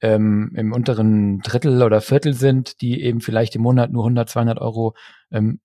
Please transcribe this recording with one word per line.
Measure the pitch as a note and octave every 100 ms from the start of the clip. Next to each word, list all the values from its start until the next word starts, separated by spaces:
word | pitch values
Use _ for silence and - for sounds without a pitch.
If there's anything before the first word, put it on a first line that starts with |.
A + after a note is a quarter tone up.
ähm, | A2+ G#2+ G#2+ G#2 G#2+ -
im | A2
unteren | A#2+ A#2 A2+ A2 G#2+ G2+ G2
Drittel | - A#2+ D#3 B2
oder | A#2 G#2+
Viertel | - C#3 D3+
sind, | B2+ C3+ C3 B2+ -
die | B2 B2
eben | B2+ A#2
vielleicht | - A2 A2+ A2
im |
Monat | A#2 B2+ A#2+
nur | A#2+
hundert, | A2+ A#2+ A2+
zweihundert | A#2+ A#2 A2+
Euro, | A2 A2+ A2+ A2+ - _ _
ähm, | A2 G#2+ -